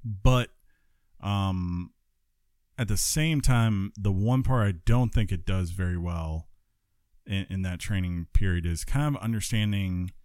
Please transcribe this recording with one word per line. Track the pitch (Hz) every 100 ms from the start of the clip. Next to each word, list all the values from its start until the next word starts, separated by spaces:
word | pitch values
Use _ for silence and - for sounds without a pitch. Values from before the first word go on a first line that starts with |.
But, | 113 98 127 127 113 _ _ _ _ _ _ -
um, | 98 101 95 92 90 87 90 _ _ _ _ _ _ _ _ -
at | 104
the | 107
same | - 156 156 151
time, | - 123 113 101 98 -
the | 101
one | 95 107 131
part | 131 127 101
I |
don't | 85 - 120 120
think | 120 104
it | 90 92
does | 95 85
very | 92 90 87
well | 85 85 80 80 - _ _ _ _ _ _ _ -
in, | 98 -
in | 95
that | 92 87
training | - 98 90 87 82
period | - 98 87 85
is | 82
kind | - 135 147 143
of |
understanding | 113 110 - 110 107 101 95 90 90 -